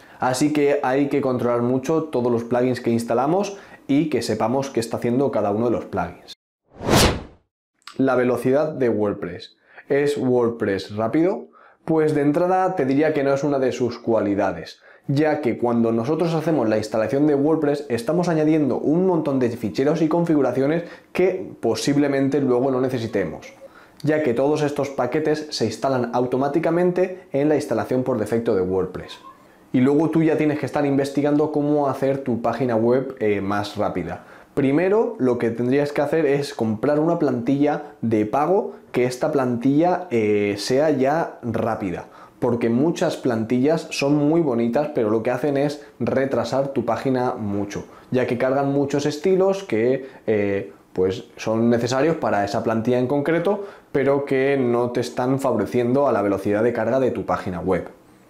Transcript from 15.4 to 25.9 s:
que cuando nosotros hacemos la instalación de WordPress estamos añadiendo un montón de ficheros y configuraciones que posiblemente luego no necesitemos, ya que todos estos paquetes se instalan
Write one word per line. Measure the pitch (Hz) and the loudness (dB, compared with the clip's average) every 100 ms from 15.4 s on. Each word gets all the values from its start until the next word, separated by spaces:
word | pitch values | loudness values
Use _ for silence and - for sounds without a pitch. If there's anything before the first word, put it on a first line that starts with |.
que | 123 107 | -2 0
cuando | 120 120 113 | 0 2 2
nosotros | 117 117 160 170 165 | 0 0 0 0 0
hacemos | 160 151 113 | 0 0 2
la | 107 | 0
instalación | 107 113 107 139 151 | 0 -2 0 2 2
de | |
WordPress | 139 147 156 147 143 - | 2 2 2 0 -2 -2
estamos | 117 117 170 175 | -4 -2 0 0
añadiendo | 156 156 160 135 104 | 2 2 2 2 0
un | 131 170 185 | 0 2 2
montón | 170 151 135 | 2 0 0
de | 120 | 0
ficheros | 113 104 - 139 165 | -2 -4 0 0 2
y | 156 | 2
configuraciones | 170 170 151 123 120 139 170 - - - | 2 2 2 2 2 0 0 -4 -14 -6
que | - 180 185 - - | 0 0 0 -8 -4
posiblemente | 117 110 - 143 143 135 135 143 | -2 0 2 2 2 2 2 2
luego | 127 123 135 | 2 2 2
no | 127 | 0
necesitemos, | 131 123 110 101 82 - - - - - - - | 0 -2 -2 -2 -2 -6 -16 -20 -20 -20 -20 -6
ya | 143 151 | -2 0
que | 151 117 | 2 2
todos | 139 147 | 2 2
estos | 143 143 135 | 0 -2 -4
paquetes | - 123 156 151 151 - | -2 -2 0 0 -2 -4
se | - 110 | -4 -4
instalan | - 135 | -2 -2